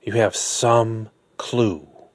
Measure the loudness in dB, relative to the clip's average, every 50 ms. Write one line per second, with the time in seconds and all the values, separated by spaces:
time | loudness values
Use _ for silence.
0 | _ -4 0 2 2 2 0 -2 -6 -6 -4 -2 2 4 4 4 2 0 -4 -8
1 | -10 -14 _ _ _ _ _ _ -10 -6 0 0 0 0 0 -4 -10 -18 -20 -20
2 | -20 _ _